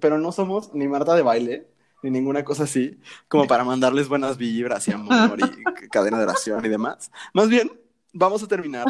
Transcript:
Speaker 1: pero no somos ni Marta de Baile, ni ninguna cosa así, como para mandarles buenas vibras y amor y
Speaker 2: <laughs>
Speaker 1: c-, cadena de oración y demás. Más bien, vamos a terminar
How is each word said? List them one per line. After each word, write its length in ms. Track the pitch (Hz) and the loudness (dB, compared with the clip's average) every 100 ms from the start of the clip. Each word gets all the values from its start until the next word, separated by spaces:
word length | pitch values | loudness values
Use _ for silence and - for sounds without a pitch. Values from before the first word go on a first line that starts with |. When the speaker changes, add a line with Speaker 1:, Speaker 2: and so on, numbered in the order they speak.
Speaker 1:
pero 180 | 156 156 | 0 2
no 140 | 165 | -2
somos 420 | 180 190 202 214 | -2 -2 -4 -6
ni 140 | 147 139 | -6 -4
Marta 260 | 139 147 | -2 2
de 80 | 170 | 4
Baile, 460 | 131 117 120 127 - _ _ _ | 4 2 0 -6 -12 _ _ _
ni 80 | 135 | -4
ninguna 340 | 127 135 147 | -2 0 -2
cosa 200 | 139 143 | -2 -4
así, 340 | 147 131 131 - - - - | -2 -2 -4 -6 -20 -20 0
como 180 | 151 135 | 2 4
para 180 | 120 | 4
mandarles 440 | 127 131 127 135 135 | 2 2 2 2 0
buenas 280 | 143 135 127 | -2 -2 -4
vibras 500 | 117 113 123 - - | -4 -2 -2 -4 -4
y 40 | |
amor 460 | 208 214 247 220 208 | -6 0 2 2 2
y 40 | |
Speaker 2:
<laughs> 360 | 254 - 370 359 | -4 -4 -8 -8
Speaker 1:
c-, 80 | - | -4
cadena 280 | 110 101 113 | 0 2 2
de 60 | |
oración 400 | 101 87 110 107 | 0 -2 -2 -4
y 40 | 113 | -2
demás. 420 | 107 120 - - - - | -2 -4 -8 -16 -20 -4
Más 160 | 185 220 | 2 4
bien, 240 | 240 226 - _ _ _ | 4 2 -6 _ _ _
vamos 300 | 175 185 208 | 0 0 0
a 60 | 208 | -4
terminar 380 | 196 156 123 | -4 -4 -4